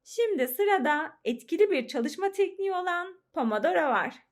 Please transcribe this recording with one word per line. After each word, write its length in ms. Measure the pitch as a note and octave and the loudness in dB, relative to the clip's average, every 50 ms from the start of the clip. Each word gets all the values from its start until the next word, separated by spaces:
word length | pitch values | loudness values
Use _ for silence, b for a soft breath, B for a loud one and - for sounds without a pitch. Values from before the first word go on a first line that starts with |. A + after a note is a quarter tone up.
| _ | _
Şimdi 440 | - - A4+ A#4 A4 G4 C4 B3 B3+ | -8 -2 0 0 0 2 0 0 0
sırada 640 | B3+ - G4+ G#4 G4 F4 B3 D4+ D4 D4+ D#4+ D#4 - _ - | 0 0 2 4 4 4 2 2 0 0 -2 -6 -10 _ -6
etkili 460 | A3+ A#3+ A#3+ - - E4 G4 G#4 G#4 | -4 -4 -6 -6 -2 2 2 4 4
bir 180 | F4+ C4 A#3+ - | 4 0 -2 -2
çalışma 440 | - A#3+ A#3 D4 - F4+ G4 G4 | -2 -2 -2 -2 -2 -2 -2 -2
tekniği 400 | G4 G4 G4 F#4 - - G4 G4 | 0 0 0 0 -2 -4 -4 -2
olan 480 | F#4 F4+ F#4 F#4 F4 F4 F#4 F#4+ F4+ - _ _ | -2 -2 -2 -2 -2 -2 -4 -8 -12 -18 _ _
Pomodoro 560 | - D#4 B3 A3+ C#4+ - - E4+ F#4 E4+ D#4 C4+ | -4 -2 -2 0 0 0 2 2 2 2 2 2
var. 260 | A3+ F#3+ D#3+ - - - - _ | 2 0 0 -2 -6 -12 -20 _